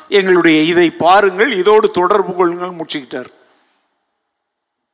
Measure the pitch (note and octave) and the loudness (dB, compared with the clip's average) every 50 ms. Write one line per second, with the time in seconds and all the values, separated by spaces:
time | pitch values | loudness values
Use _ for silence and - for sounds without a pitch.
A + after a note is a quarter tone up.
0 | - - G3+ G3+ F#3+ F#3+ F#3 F3 E3 E3 D#3 D#3 D#3 E3 F3 E3+ F3 D#3+ D#3 - | -8 -2 0 0 2 2 2 2 2 2 2 2 0 0 2 2 0 0 0 0
1 | D#3+ E3+ F#3 G#3 G3+ G3 F3+ F#3 A3+ C#4+ A#3 F#3 F3 G#3 G#3+ G#3+ G#3+ G3+ - F3+ | 0 2 2 4 2 2 0 0 -2 -2 0 0 2 2 4 4 2 0 0 -2
2 | F3+ F3+ G#3 G#3 F3+ F3 F3 F3 F#3 E3+ F3 F3+ F3+ F3+ F3+ E3 D#3+ - - D3+ | -2 0 0 0 -2 -2 -2 -2 -2 -2 -2 -4 -10 -10 -12 -12 -12 -12 -12 -12
3 | C3 A#2+ D3 B2+ B2 - _ _ _ _ _ _ _ _ _ _ _ _ _ _ | -12 -12 -14 -14 -14 -14 _ _ _ _ _ _ _ _ _ _ _ _ _ _
4 | _ _ _ _ _ _ _ _ _ _ _ _ _ _ _ _ _ _ | _ _ _ _ _ _ _ _ _ _ _ _ _ _ _ _ _ _